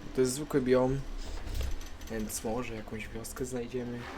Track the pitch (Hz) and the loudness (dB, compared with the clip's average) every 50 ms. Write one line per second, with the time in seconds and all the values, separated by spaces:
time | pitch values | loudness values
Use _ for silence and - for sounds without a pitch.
0 | - - - - 131 127 127 143 156 147 - 147 127 123 127 127 127 127 135 139 | -10 -2 2 4 4 4 4 0 -2 2 2 2 6 8 8 8 8 6 4 2
1 | 139 - - - - - - - - - - - - - - - - - - - | 0 -4 -4 -4 -4 -4 -4 -4 -4 -2 0 0 0 2 0 0 -2 -4 -8 -8
2 | - - 113 113 110 107 - - - 120 107 123 123 123 113 110 107 - 113 110 | -8 -6 -4 -4 -2 -4 -4 -4 -2 -2 -2 -2 -2 -4 -6 -6 -6 -6 -6 -6
3 | 104 - - 113 113 - - - 131 123 127 123 120 120 123 127 120 120 120 120 | -6 -6 -6 -6 -8 -8 -6 -4 -4 -2 -2 -2 -4 -2 -2 -2 -2 -2 -4 -6
4 | 120 120 - | -6 -6 -6